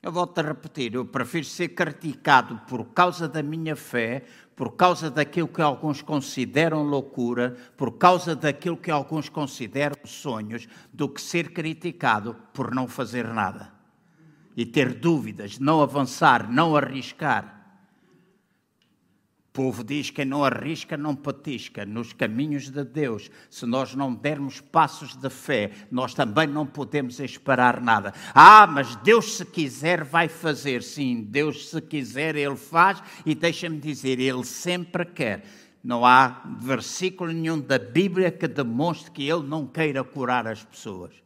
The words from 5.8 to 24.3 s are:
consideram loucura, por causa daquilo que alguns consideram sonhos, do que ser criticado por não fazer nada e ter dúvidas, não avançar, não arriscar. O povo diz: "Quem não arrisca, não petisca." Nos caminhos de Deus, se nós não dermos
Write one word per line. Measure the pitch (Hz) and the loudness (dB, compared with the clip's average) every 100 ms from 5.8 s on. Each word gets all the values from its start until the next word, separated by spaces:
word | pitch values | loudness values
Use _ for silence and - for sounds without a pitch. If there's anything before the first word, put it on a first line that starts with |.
| 156 143 | -4 -6
consideram | - 151 135 - 117 143 165 156 | -4 -6 -6 -6 -2 0 2 0
loucura, | 147 139 135 - 120 120 123 123 - | -2 -2 -4 -4 -4 -2 -4 -4 -20
por | _ 127 | _ -6
causa | - 180 180 170 156 | 4 4 4 0 -4
daquilo | 151 139 175 165 | -2 -4 -6 -8
que | - | -2
alguns | 151 135 160 143 | -2 -2 -6 -6
consideram | - 143 - 113 135 147 139 | -6 -8 -8 -8 -4 -4 -4
sonhos, | - - 147 110 107 117 - - - | -16 -14 -8 -8 -8 -12 -14 -20 -20
do | - 143 | -6 -6
que | 139 | -6
ser | - 170 165 | -6 -4 -4
criticado | - 160 160 175 - 135 107 107 113 - | -6 -8 -6 -10 -4 0 0 -2 -12 -16
por | - 120 | -8 -6
não | 127 127 | -4 -6
fazer | - 117 123 113 | -6 -8 -6 -6
nada | 113 95 - - _ _ _ _ _ _ _ _ | -4 -4 -6 -18 _ _ _ _ _ _ _ _
e | - 117 | -10 -4
ter | 131 127 | 0 0
dúvidas, | 113 151 160 110 104 104 113 | 0 0 0 -2 -10 -14 -4
não | 135 160 | 0 4
avançar, | 143 139 131 - 160 123 104 | 2 0 -4 2 4 4 2
não | 123 165 151 | 2 4 2
arriscar. | 135 135 123 - 151 110 92 - - _ _ _ _ _ _ _ _ _ _ _ _ _ _ _ _ _ _ | 0 -6 -12 -8 -2 -2 -4 -18 -20 _ _ _ _ _ _ _ _ _ _ _ _ _ _ _ _ _ _
O | |
povo | - 131 110 | -4 -4 -4
diz: | 113 147 131 | -6 -6 -6
"Quem | - | -6
não | 139 139 | -4 0
arrisca, | 139 120 139 160 - 156 | 0 0 -6 -8 -8 -8
não | 151 | -6
petisca." | 139 143 139 - 123 - - 101 | -6 -6 -8 -8 -10 -10 -12 -10
Nos | 110 117 | -8 -10
caminhos | - 120 110 151 143 127 | -4 -4 -2 -4 -4 -8
de | 135 | -10
Deus, | 135 131 143 107 - - - | -8 -4 -4 -4 -10 -20 -20
se | - | -10
nós | 120 127 131 | -4 -2 -2
não | 131 139 | -4 -6
dermos | 117 143 | -4 -4